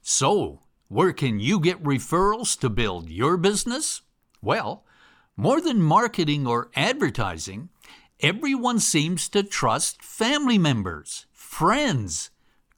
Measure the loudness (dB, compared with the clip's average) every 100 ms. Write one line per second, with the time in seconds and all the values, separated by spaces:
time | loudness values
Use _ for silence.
0 | -4 0 2 2 0 -6 _ _ _ 2
1 | 2 2 -2 0 0 0 0 0 -2 -2
2 | 0 0 2 0 -2 -2 -2 0 -2 -4
3 | -8 -2 0 2 2 0 -2 -4 -6 -8
4 | -14 _ _ _ -2 -2 -4 -10 _ _
5 | _ _ _ -2 2 2 2 2 4 4
6 | 4 0 0 0 0 -2 -2 -2 0 0
7 | -2 0 -2 -4 -10 -10 -14 _ -20 -20
8 | _ _ -2 0 -2 0 0 0 0 0
9 | 0 -2 -2 -2 -2 0 0 0 -2 -6
10 | -14 -4 0 0 2 4 4 2 -2 -8
11 | -12 -14 -16 _ -16 0 2 4 2 0
12 | -2 -8 -10 _ _ _ _